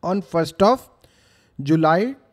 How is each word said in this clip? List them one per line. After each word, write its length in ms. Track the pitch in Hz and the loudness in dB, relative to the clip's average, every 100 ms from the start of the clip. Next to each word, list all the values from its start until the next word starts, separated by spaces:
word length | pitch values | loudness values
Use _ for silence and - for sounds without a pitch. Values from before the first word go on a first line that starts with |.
On 180 | 160 196 | -4 -6
first 400 | 180 170 156 - | -4 -4 -4 2
of 260 | 196 254 - _ _ _ _ _ _ - | 2 2 -4 _ _ _ _ _ _ -12
July 520 | 143 160 156 165 233 269 _ | -2 2 2 2 -2 -8 _